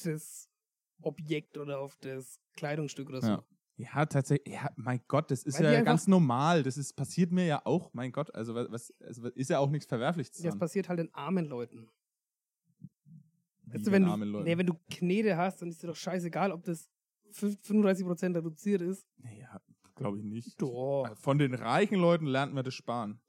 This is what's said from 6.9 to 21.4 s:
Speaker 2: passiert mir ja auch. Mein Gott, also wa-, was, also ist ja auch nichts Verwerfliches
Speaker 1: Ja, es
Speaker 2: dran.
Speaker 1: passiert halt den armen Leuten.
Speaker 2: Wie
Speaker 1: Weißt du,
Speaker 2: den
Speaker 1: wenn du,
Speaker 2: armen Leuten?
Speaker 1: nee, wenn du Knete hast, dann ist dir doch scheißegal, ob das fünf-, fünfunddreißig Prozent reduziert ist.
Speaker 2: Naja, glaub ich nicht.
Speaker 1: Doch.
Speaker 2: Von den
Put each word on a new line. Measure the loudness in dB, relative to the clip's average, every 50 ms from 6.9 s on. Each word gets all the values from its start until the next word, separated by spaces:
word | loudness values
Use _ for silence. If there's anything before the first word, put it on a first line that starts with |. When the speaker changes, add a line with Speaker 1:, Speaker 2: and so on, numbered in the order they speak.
| -6
Speaker 2:
passiert | -6 -6 -2 0 0 2 2
mir | 2 2 2
ja | 2 2 0 2
auch. | 2 0 0 0 -4 -8
Mein | -8 -6 -6
Gott, | -4 -4 -6 -6 -6
also | -8 -6 -4 -4
wa-, | -4 -4 -4
was, | -6 -10 -10 -12 -20 _
also | -16 -14 -12 -10 -10 -10
ist | -6 -4 -2 0
ja | 2 2
auch | 2 2
nichts | 0 -2 -4 -4
Verwerfliches | -4 -2 -2 -2 -2 -2 -6 -8 -8 -6
Speaker 1:
Ja, | -6 -4
es |
Speaker 2:
dran. | -2 -2
Speaker 1:
passiert | -4 -2 -2 -4 -4 -2
halt | -4 -4
den | -4 -6 -6
armen | -8 -4 -2 0 0 -2
Leuten. | -2 -6 -8 -8 -10 -12 -20 -20 -20 _ _ _ _ _ _ _ _ _ _ _ _ _ _ _ _ _ _ -20 -20 _ _ _ -20 -20 -20 -20 _ _ _ _ _ _ _ -18
Speaker 2:
Wie | -12 -8
Speaker 1:
Weißt | -4 0
du, | 4
Speaker 2:
den | 6
Speaker 1:
wenn | 6 6
du, | 4
Speaker 2:
armen | 2 0 -2 -4
Leuten? | -4 -2 0
Speaker 1:
nee, | 0 2 2
wenn | 2
du | 0 -2 -4 _ -12
Knete | -6 -2 0 0 2 2 2 2 2
hast, | 2 0 -2 -2 -6
dann | -10 -10
ist | -10 -10
dir | -10
doch | -10 -10
scheißegal, | -8 -6 -4 -4 -4 -4 -4 -2 -2 -2 -2
ob | -2 -4 -6
das | -6 -6 -6 -8 _ _ _ _ _ _ _ _ _
fünf-, | -10 -4 -4 -4 -4 -4
fünfunddreißig | -4 0 2 4 6 4 4 2 0
Prozent | -4 -2 -2 0 0 0
reduziert | 0 -2 -4 -8 -4 -2 0 0 0
ist. | 0 -2 -4 -6 -10 _ _ _
Speaker 2:
Naja, | -16 -16 -14 -16 -18 -18 -18 -20 _ _ -20 _ _ _ _
glaub | -6 -6 -4 -4
ich | -6 -8
nicht. | -8 -8 -10 -10 -10 -6 -4
Speaker 1:
Doch. | -4 -4 -4 -4 -2 -2 0 0 -2 -4 -6
Speaker 2:
Von | -4 0 2 4
den | 4